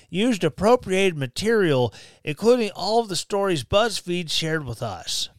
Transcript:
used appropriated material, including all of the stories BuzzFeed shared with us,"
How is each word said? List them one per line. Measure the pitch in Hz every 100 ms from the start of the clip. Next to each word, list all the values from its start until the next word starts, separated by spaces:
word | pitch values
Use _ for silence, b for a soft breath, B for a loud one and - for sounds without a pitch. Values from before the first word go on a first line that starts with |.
| B
used | 170 233 214
appropriated | 165 - 196 254 - 185 196 160
material, | 131 - 202 226 180 135 120 B B B
including | - 151 214 247 208 -
all | 180 226
of | 226
the | 170
stories | - 202 196 165
BuzzFeed | 117 196 226 190 - 175 170
shared | - 160 160 139
with | 113
us," | 117 90 - - -